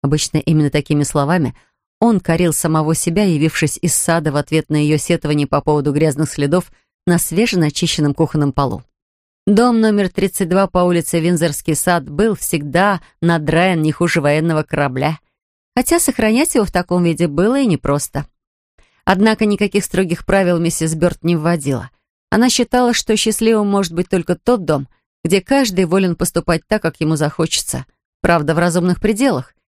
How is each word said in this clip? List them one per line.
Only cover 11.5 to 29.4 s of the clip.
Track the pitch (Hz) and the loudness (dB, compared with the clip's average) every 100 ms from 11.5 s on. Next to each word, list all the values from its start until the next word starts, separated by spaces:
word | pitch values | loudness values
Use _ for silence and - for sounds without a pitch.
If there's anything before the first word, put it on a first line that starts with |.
| 147 - | -4 -4
сад | 151 - 175 - | -2 0 0 -2
был | 147 220 | -2 0
всегда | 202 - 160 143 160 202 190 - _ | 0 -4 -4 -2 0 0 0 -6 _
надраен | 165 170 147 160 185 170 | 0 0 0 2 2 2
не | 156 | 0
хуже | 147 175 170 | 0 -2 0
военного | 147 151 165 156 | 0 0 0 -2
корабля, | 156 - 143 127 143 160 _ _ _ _ _ | -2 -2 -2 -2 -4 -4 _ _ _ _ _
хотя | - - 339 | -4 0 0
сохранять | 311 - 220 226 320 | 0 0 0 2 2
его | 233 202 | 0 0
в | |
таком | 180 175 180 | -2 0 0
виде | 175 156 170 | 0 0 -2
было | 143 196 269 | 0 0 2
и | |
непросто. | 254 156 - 143 - 143 139 _ _ _ _ _ _ _ - | 0 0 0 -2 -2 -8 -10 _ _ _ _ _ _ _ -2
Однако | 190 220 220 214 | 2 4 2 0
никаких | 202 208 202 - | 0 0 -2 -2
строгих | 180 190 170 - | -2 -2 -4 0
правил | 196 180 175 | 2 2 2
миссис | 170 - 160 | 0 -2 -4
Берд | 160 170 - | 0 0 0
не | 165 | -2
вводила. | 170 156 170 139 131 127 _ _ _ _ | 0 0 -2 -2 -4 -6 _ _ _ _
Она | - 247 | 0 2
считала, | - 233 247 240 | 0 0 2 2
что | 233 - 220 | 0 -2 -2
счастливым | - 208 220 220 202 | 0 0 0 2 0
может | 196 185 | -2 -2
быть | 165 180 | -4 -2
только | 185 160 196 | -2 -2 -2
тот | - 247 160 | 0 0 0
дом, | 147 135 _ _ _ | -2 -4 _ _ _
где | 160 190 | -2 -2
каждый | - 277 254 185 180 | 2 0 2 0 0
волен | 190 185 | 2 0
поступать | 165 165 - 170 165 _ | -2 -2 -4 -2 -4 _
так, | 214 | -2
как | 165 - | -2 -2
ему | 156 156 | -2 0
захочется. | 151 - 160 - - 131 131 _ _ _ | -2 -2 -4 -4 -6 -10 -12 _ _ _
Правда, | 151 170 151 | 2 2 2
в | 160 | 0
разумных | 175 170 175 175 | 2 2 0 0
пределах. | 214 208 269 156 | -2 0 0 0